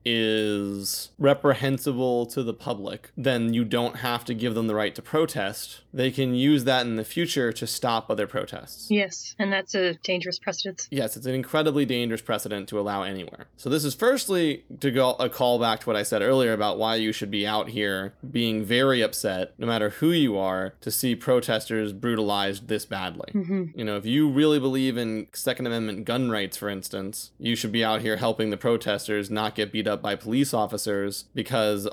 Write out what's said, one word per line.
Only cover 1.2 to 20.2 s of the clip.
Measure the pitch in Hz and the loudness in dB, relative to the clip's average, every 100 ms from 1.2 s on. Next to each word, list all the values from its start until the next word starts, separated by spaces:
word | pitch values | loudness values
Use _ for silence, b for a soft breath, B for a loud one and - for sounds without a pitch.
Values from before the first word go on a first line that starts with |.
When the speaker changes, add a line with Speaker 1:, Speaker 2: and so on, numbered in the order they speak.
| 139 143 147 117 135 135 147 123 127 120 117 | 4 6 4 2 2 0 0 0 2 2 0
Speaker 1:
to | - | -4
the | 117 | -4
public, | 113 131 104 98 104 - - | -4 -6 -6 -8 -10 -12 -2
then | 131 120 113 | 2 2 2
you | 117 | 2
don't | 110 120 120 117 | 2 2 0 -2
have | 123 117 - | -2 -2 -2
to | |
give | 113 120 110 | -2 0 0
them | 113 | 0
the | 107 | 2
right | 104 - | 0 -4
to | |
protest. | - 156 160 143 98 104 - - _ | -2 0 2 0 -4 -4 -12 -14 _
They | 135 127 | 0 0
can | 127 131 123 | 2 0 4
use | 139 147 123 | 6 6 4
that | 131 120 | 2 2
in | 113 | -2
the | 110 | -2
future | 165 170 147 120 | -2 0 0 0
to | 110 117 | -2 -6
stop | - 123 113 - | -2 0 0 0
other | 107 101 | -2 -2
protests. | - 95 - - - - | -4 -6 -10 -14 -8 0
Speaker 2:
Yes, | 208 190 - - - | 0 0 -6 -10 -4
and | 196 | -2
that's | 196 190 202 | -2 -2 0
a | 180 165 | 0 -2
dangerous | - 185 180 180 | -2 -4 -4 -6
precedent. | - 175 196 180 - | -6 -6 -6 -8 -6
Speaker 1:
Yes, | 139 110 - | -4 -4 -4
it's | 123 | -4
an | 131 | -4
incredibly | 123 156 156 143 131 | 0 2 2 2 2
dangerous | 123 120 113 | 0 0 -2
precedent | - 107 110 104 98 | -2 -4 -2 -6 -4
to | 107 | -2
allow | 101 98 | -2 -2
anywhere. | 95 95 85 - - - | -4 -6 -10 -14 -18 -8
So | - | -2
this | 151 147 | 0 0
is | |
firstly | - 226 269 - 185 160 135 - 131 | 2 4 4 2 2 2 0 -8 -2
to | 139 | 0
go | 123 127 | 4 4
a | - 123 | 2 -2
call | - 123 120 | 2 4 4
back | 113 107 | 4 2
to | - | 0
what | 107 | 0
I | |
said | 104 107 | 2 2
earlier | 104 135 120 | 4 4 4
about | 110 104 95 | 2 2 2
why | 110 113 | 0 2
you | 110 | 0
should | 107 104 | -2 -2
be | 101 104 | -2 0
out | 107 - | 0 -2
here | 110 104 95 98 - 131 | -2 -2 -2 -6 -10 -6
being | 120 117 110 101 | -2 0 0 2
very | 120 135 127 | 4 4 4
upset, | 107 - 104 92 95 - | 2 0 -2 0 -4 -4
no | 117 | -2
matter | 113 104 | 0 0
who | - 156 | 2 2
you | 170 | 4